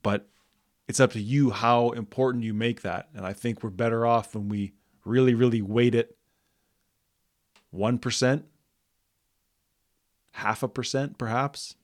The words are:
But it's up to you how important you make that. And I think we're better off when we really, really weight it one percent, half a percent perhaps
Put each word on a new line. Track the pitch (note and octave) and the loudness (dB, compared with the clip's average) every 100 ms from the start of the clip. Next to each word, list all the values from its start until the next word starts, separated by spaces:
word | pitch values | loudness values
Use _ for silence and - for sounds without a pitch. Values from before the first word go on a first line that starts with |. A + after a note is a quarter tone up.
But | G2+ G2+ - _ _ _ _ _ - | -2 -4 -6 _ _ _ _ _ -8
it's | A2+ | 2
up | C3 | 2
to | A2+ | 2
you | G#2 C#3+ C3+ | -2 2 2
how | G2+ A#2 A#2+ A#2+ | 2 2 4 2
important | A#2 G#2+ - C3 B2 | -2 -8 -2 0 0
you | A2 | -4
make | G#2+ A#2 A#2 | -2 -2 -2
that. | G2 F2 - G#2 | -6 -8 -10 -10
And | F#2+ | -10
I | |
think | G2+ A#2+ A2 | -6 -6 -6
we're | A2 | -8
better | F#2 A#2 A2+ A#2 | -2 0 2 2
off | A#2 G#2+ G#2+ | 2 0 -8
when | G2+ | -4
we | G#2 G2 _ _ _ - | -4 -4 _ _ _ 0
really, | B2 B2+ | 4 4
really | A#2 B2 A2+ | 4 4 2
weight | G2+ A2 A#2+ A#2 | 0 4 4 4
it | - - _ _ _ _ _ _ _ _ _ _ _ _ _ _ _ | -2 -8 _ _ _ _ _ _ _ _ _ _ _ _ _ _ _
one | F2+ G#2+ B2 | -2 0 0
percent, | B2+ - B2+ D3 - _ _ _ _ _ _ _ _ _ _ _ _ _ _ _ _ _ _ | -2 0 2 0 -4 _ _ _ _ _ _ _ _ _ _ _ _ _ _ _ _ _ _
half | - G2+ A2 | -6 -4 -2
a | B2 | -4
percent | - - C3 C#3 - | -6 -4 -4 -6 -8
perhaps | A2+ A#2 C#3 - - - | -4 -2 -4 -8 -16 -18